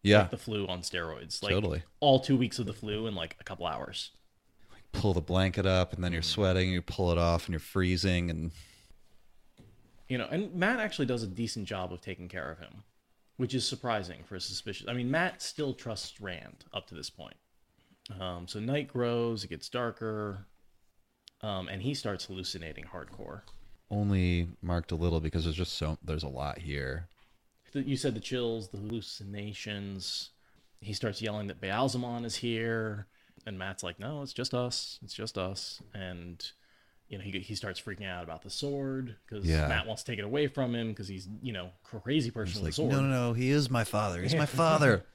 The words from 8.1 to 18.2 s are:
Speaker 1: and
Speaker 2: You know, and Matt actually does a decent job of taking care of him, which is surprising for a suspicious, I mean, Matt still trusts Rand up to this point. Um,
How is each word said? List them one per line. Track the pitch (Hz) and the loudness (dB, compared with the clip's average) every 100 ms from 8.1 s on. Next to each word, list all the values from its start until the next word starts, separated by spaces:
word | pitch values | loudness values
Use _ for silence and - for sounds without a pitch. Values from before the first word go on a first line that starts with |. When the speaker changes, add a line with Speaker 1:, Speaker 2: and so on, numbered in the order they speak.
| 87 87 | 2 2
Speaker 1:
and | 80 85 - - - - - - - - - - - - - - - - | -2 -4 -6 -20 -20 -20 -20 -20 -20 -20 -20 -20 -20 -20 -20 -20 -20 -4
Speaker 2:
You | 127 | -2
know, | - | 0
and | 170 202 | -2 -2
Matt | 180 190 247 | 2 2 2
actually | 214 - 139 | -2 0 0
does | 120 | 2
a | 107 | -2
decent | 92 113 113 95 | -2 -4 -4 -4
job | 98 90 | -4 -4
of | 90 | -6
taking | - 90 90 | -8 -10 -8
care | 92 69 | -8 -8
of | 82 | -8
him, | - - - _ _ _ _ - | -14 -18 -20 _ _ _ _ -4
which | 127 | -2
is | 131 | 0
surprising | - 131 120 107 90 85 | -2 -2 0 0 -2 -12
for | - | -12
a | 95 | -8
suspicious, | - 95 - 95 98 | -6 -6 -8 -8 -4
I | |
mean, | 120 123 | -2 0
Matt | 156 180 - | 2 0 -2
still | - - 143 | -10 -4 -4
trusts | 127 120 107 - - | -4 -6 -8 -8 -8
Rand | 98 85 - - - | -8 -8 -12 -20 -10
up | - - | -10 -10
to | |
this | 80 - | -12 -10
point. | - 64 - _ _ _ _ _ _ - | -12 -16 -16 _ _ _ _ _ _ -14
Um, | 95 | -6